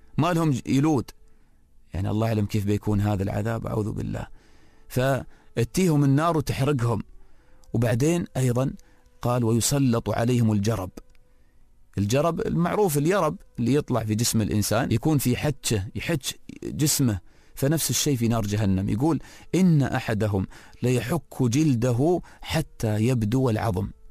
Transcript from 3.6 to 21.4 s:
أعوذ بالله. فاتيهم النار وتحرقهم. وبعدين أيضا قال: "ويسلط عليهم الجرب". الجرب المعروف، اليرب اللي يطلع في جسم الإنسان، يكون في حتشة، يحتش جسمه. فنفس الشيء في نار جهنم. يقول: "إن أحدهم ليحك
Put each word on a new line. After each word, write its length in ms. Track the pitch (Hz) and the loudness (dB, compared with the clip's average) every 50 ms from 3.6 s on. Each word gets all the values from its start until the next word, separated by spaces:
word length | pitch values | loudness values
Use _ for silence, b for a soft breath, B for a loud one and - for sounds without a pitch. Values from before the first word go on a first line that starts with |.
| 101 - | -6 -6
أعوذ 240 | 117 113 104 104 | -4 -4 -4 -4
بالله. 360 | 101 95 104 107 101 113 - - b b b b b b b b b b b b | -6 -6 -6 -6 -8 -8 -10 -12 b b b b b b b b b b b b
فاتيهم 1160 | - 127 123 135 135 123 127 - - - _ - - 123 117 120 - - 190 180 156 143 143 | -4 -2 0 0 0 -2 -4 -8 -16 -20 _ -8 -4 -4 -4 -2 0 2 2 4 4 4 4
النار 340 | 139 135 139 156 170 170 160 | 4 4 4 2 2 0 0
وتحرقهم. 640 | 131 - 113 - 139 143 151 127 117 117 117 104 - - b b b b b b b b b b b b - | -2 -2 -2 -2 0 0 0 0 0 0 -2 -2 -4 -8 b b b b b b b b b b b b -2
وبعدين 520 | 117 120 113 117 117 135 151 175 175 185 - - - | 0 0 0 2 2 2 2 2 0 -2 -4 -4 -2
أيضا 340 | 131 127 117 120 131 139 - b b b b b b b b - | -2 0 0 0 -2 -2 -4 b b b b b b b b -6
قال: 220 | - 120 123 127 120 | -2 0 0 2 2
"ويسلط 680 | 113 117 117 107 - 143 143 139 127 117 117 - 101 | 2 2 2 2 0 2 2 2 2 2 2 0 -2
عليهم 420 | 107 - 117 117 127 120 117 110 | -2 0 0 2 2 2 2 2
الجرب". 380 | 107 104 98 110 113 98 92 90 - - - - - - - _ - _ - - _ - - - _ - - - - - | 2 2 0 0 -2 -2 -4 -8 -12 -16 -20 -20 -20 -20 -20 _ -20 _ -20 -20 _ -20 -20 -20 _ -20 -20 -8 -4 -2
الجرب 440 | 98 104 113 135 151 170 165 - | 0 2 2 2 2 2 0 -2
المعروف، 560 | - - - 160 170 175 - 208 214 190 139 147 | -2 -2 0 0 0 0 2 2 2 2 2 2
اليرب 400 | 143 160 190 208 170 151 - - - - - - | 2 2 2 2 2 0 -2 -4 -10 -14 -6 -2
اللي 140 | 120 117 131 | 0 2 2
يطلع 300 | 147 143 - 131 113 107 | 0 0 0 -2 -2 0
في 120 | 107 107 | 0 0
جسم 260 | 107 120 - - 113 | 0 0 0 0 0
الإنسان، 500 | 107 - - 107 98 - 104 110 131 - | 0 0 0 0 0 0 0 0 0 0
يكون 260 | - 110 - 156 156 139 | 0 0 2 2 2 2
في 200 | - 123 123 - | 2 0 0 0
حتشة، 500 | - 151 143 - - - 120 104 92 113 - | 0 -2 -4 -4 -4 -2 -2 -2 -2 -4 -8
يحتش 400 | - - - 170 - - - - - - - - - - | -8 -4 -4 -4 -4 -4 -6 -10 -10 -14 -18 -16 -12 -10
جسمه. 560 | 58 67 73 143 156 - - 139 120 104 87 b b b b b b b | -8 -4 -2 0 0 2 2 2 2 0 -2 b b b b b b b
فنفس 340 | - - 139 165 156 - - | -2 0 0 0 0 0 -2
الشيء 260 | 127 - - 156 143 | -2 0 0 0 0
في 120 | 117 117 113 | 2 2 2
نار 180 | 117 113 107 | 2 0 0
جهنم. 440 | 104 104 104 110 98 98 92 98 107 | -2 -2 0 0 2 2 0 0 0
يقول: 300 | 107 104 131 165 160 - B B B B B B - | -2 0 0 0 0 -2 B B B B B B 0
"إن 280 | 160 190 180 160 147 131 | 4 4 6 6 4 4
أحدهم 640 | - - 123 - - 117 101 110 104 101 98 95 B B B B B B B - | 2 0 -2 -2 -2 -2 0 0 0 0 -2 -2 B B B B B B B -2
ليحك 600 | 123 127 120 110 120 180 165 - - - - | 0 0 0 0 -2 -4 -4 -4 -8 -4 -2